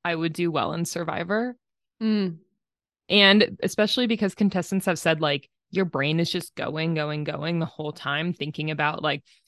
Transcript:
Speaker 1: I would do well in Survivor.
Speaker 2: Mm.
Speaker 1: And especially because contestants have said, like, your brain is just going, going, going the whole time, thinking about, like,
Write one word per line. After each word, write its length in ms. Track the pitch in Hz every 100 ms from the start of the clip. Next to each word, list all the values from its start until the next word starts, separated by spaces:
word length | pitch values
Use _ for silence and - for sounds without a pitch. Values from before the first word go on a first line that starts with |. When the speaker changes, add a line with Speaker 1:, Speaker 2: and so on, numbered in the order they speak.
Speaker 1:
I 120 | 175 165
would 180 | 165
do 160 | 156 170
well 240 | 151 -
in 100 | 160 170
Survivor. 680 | 175 160 - 170 208 247 247 _ _ _ -
Speaker 2:
Mm. 360 | 220 214 185 165 _ _ _ _ _ _ -
Speaker 1:
And 500 | 202 196 208 - -
especially 460 | 190 - 214 - 240
because 260 | 226 196
contestants 540 | - 202 190 165 190 190
have 100 | 165
said, 240 | 170 160
like, 260 | 151 143 - _ _
your 160 | 190 180
brain 340 | 135 143 165
is 120 | 165
just 240 | 180 - -
going, 400 | - 151 160 156
going, 280 | 151 151
going 360 | 151 151 151 170
the 80 | 160
whole 260 | - 151
time, 400 | 151 147 143 175
thinking 380 | 165 151 147 156
about, 320 | 151 151 160
like, 200 | 151 143 - _